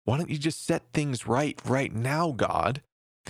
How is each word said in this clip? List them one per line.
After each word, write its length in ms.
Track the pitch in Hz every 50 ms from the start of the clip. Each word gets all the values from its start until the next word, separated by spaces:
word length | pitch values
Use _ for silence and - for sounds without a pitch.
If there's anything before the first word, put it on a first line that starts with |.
| -
"Why 120 | - 135
don't 120 | 151 175 -
you 80 | 147
just 260 | 147 143 160 - - -
set 300 | - 170 156 - _ -
things 340 | 156 147 143 127 110 -
right 320 | 117 117 135 151 147 - - -
right 280 | 117 123 135 135 - -
now, 380 | 110 120 131 147 160 175 165
God?" 500 | 127 101 - 92 87 - - 101 131 - _ _ _ _ _ _ _ _ -